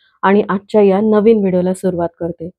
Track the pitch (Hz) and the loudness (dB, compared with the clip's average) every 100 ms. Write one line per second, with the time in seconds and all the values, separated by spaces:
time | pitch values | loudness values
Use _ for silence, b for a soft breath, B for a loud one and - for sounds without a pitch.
0 | _ _ 190 202 208 196 - 220 202 190 | _ _ 0 0 0 -4 -2 2 2 2
1 | 220 214 208 220 196 180 180 185 185 175 | 0 2 2 2 0 0 -2 -2 -4 -4
2 | 170 - 170 170 165 | -6 -6 -10 -10 -14